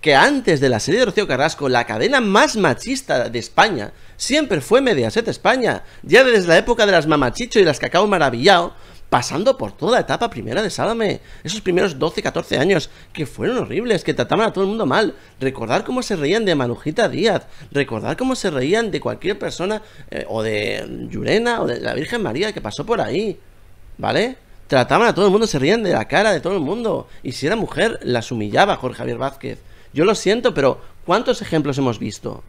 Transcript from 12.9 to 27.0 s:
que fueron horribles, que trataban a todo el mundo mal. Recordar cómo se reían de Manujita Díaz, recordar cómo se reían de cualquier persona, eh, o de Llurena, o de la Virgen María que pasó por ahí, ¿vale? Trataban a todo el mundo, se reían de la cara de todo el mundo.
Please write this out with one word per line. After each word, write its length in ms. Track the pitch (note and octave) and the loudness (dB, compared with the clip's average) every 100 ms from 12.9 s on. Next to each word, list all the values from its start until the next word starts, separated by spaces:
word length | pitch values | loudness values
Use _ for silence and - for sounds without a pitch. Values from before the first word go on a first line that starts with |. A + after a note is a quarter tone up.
| - - | -14 -20
que 140 | - C#3+ | -10 -8
fueron 320 | - D3+ B3 | -4 -4 -2
horribles, 460 | D3 C#3+ A#3+ G3 | -4 -4 -2 -2
que 100 | - | -2
trataban 340 | D3+ C3+ E3 A3 | -4 0 0 0
a 60 | |
todo 100 | - | 0
el 60 | G3 | -2
mundo 160 | A3 F3+ | 0 0
mal. 300 | C#3+ A3 - - - | 2 0 -4 -20 -6
Recordar 440 | C3 C3 A2 C#3+ | -6 -4 -2 -2
cómo 200 | - B3+ | -2 -4
se 120 | A#3+ F#3+ | -2 -2
reían 300 | C#3+ G#3 G#3+ | 0 0 2
de 80 | |
Manujita 560 | D#3+ A#2+ A#2 - D#3 G#3+ | 0 0 -4 -6 0 0
Díaz, 380 | C3 A3 F3+ - - C#3+ | 2 0 0 -4 -20 -6
recordar 440 | C#3 C#3 A2 A#2 D#3 | -4 -2 -4 -4 -2
cómo 200 | B3+ B3+ | -2 -2
se 160 | G3 | -2
reían 400 | D3 C3 G#3 A3+ | -2 0 0 0
de 80 | D#3 | -4
cualquier 380 | B2 A2 E3 G3+ | -6 -6 -4 -4
persona, 420 | E3+ C3 F3+ G#3+ - - - | -6 -6 -4 -4 -8 -20 -12
eh, 120 | - - | -10 -6
o 140 | G#2+ | -4
de 640 | A2 G#2+ G#2+ G#2 - A#2+ A#2+ | -2 -2 -2 -4 -8 -10 -8
Llurena, 520 | A2+ A#2 F3+ A#3+ A#3 | -6 0 0 0 -2
o 60 | E3+ | -2
de 120 | A#2+ | -4
la 160 | A#2 A#2 | -4 -4
Virgen 260 | D#3 A#3+ | -4 -4
María 320 | F3 A#2 G#3+ | -4 -2 -4
que 80 | G#3 | -4
pasó 240 | A2 - D3 | -10 -8 -4
por 160 | A3+ | -2
ahí, 380 | A#2 C3+ A3 - - - - - - - | -2 -2 -4 -6 -12 -20 -20 -20 -20 -8
¿vale? 400 | G#2 C3 A3+ B3+ - - - | -2 0 0 -4 -18 -20 0
Trataban 380 | C3+ A#2+ D3 A3+ | 2 4 4 4
a 40 | |
todo 120 | E3 G3+ | 4 4
el 60 | |
mundo, 160 | F#3+ A3+ | 4 2
se 120 | D3+ | 0
reían 240 | C3 A3+ | 2 2
de 80 | G#3 | 2
la 160 | F3 A2 | -2 0
cara 240 | D3 G#3+ | 2 2
de 80 | F3 | 2
todo 140 | D#3+ | 0
el 80 | G3 | -2
mundo. 480 | C#3 G#3 A3+ D3+ | -2 -4 -2 -4